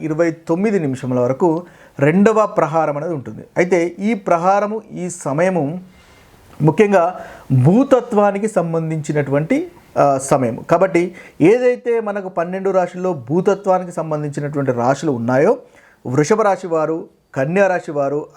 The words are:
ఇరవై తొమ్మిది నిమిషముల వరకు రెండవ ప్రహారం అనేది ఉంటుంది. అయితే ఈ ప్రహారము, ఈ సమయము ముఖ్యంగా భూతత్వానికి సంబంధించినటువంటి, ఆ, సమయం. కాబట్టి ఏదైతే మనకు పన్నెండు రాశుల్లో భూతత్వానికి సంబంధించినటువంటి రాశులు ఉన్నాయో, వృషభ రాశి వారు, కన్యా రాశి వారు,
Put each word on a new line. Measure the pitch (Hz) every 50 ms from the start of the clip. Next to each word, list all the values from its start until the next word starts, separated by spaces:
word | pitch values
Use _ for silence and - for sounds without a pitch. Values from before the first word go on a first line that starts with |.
ఇరవై | 156 151 156 156 170 165
తొమ్మిది | 160 - - - 165 180 202 226 202 190
నిమిషముల | 156 135 131 127 - 123 127 123
వరకు | 123 123 131 - 185 170 156 175 175 - - - - - _ -
రెండవ | 139 147 165 196 202 226 220 220 214
ప్రహారం | 202 214 185 160 147 160 165 156 151 143
అనేది | 147 156 180 165
ఉంటుంది. | 139 113 113 110 - - - _
అయితే | 151 180 180 185 170 170 170 170 190
ఈ | 196 220 240
ప్రహారము, | - - 180 170 165 175 190 196 202 208 208 214 220 - -
ఈ | 147 165 180 175
సమయము | - - - 151 135 156 180 190 185 170 143 143 170 180 185 - - - - - - - - _ - _ _ - - -
ముఖ్యంగా | 147 156 151 - 214 202 202 185 165 180 185 - - - - - - - 135 127 123
భూతత్వానికి | 156 190 247 269 269 262 240 226 - 208 208 202 202 196 196 214 214
సంబంధించినటువంటి, | 208 185 170 165 165 165 160 156 160 156 147 - 151 151 143 135 135 143 156 165 262 302 359 349 - - - _ - -
ఆ, | 143 143 139 131
సమయం. | - - 151 135 127 113 - - - -
కాబట్టి | 165 170 190 185 175 170 175 185 - - - - - -
ఏదైతే | 147 185 226 247 254 247 247 247 - 240 233 226
మనకు | 214 208 196 208 185 185
పన్నెండు | 185 180 170 175 185 190 190 196
రాశుల్లో | 185 185 180 180 180 180 180 185
భూతత్వానికి | 175 139 113 117 151 185 185 208 190 196 - 190 185 180 180 175
సంబంధించినటువంటి | 175 170 156 160 151 151 147 147 143 151 147 143 147 143 139 135
రాశులు | 120 120 120 131 135 - 170 160
ఉన్నాయో, | 131 117 117 120 127 131 156 208 262 262 - - _ - _ _ _ _ -
వృషభ | 123 127 143 151 - 214 214
రాశి | 220 202 190 180 190
వారు, | 175 165 160 156 151 160 170 202 - _ _ _ _ -
కన్యా | 139 135 151 175 202 196
రాశి | 185 180 170 - 180
వారు, | 147 147 139 139 143 151 156 - -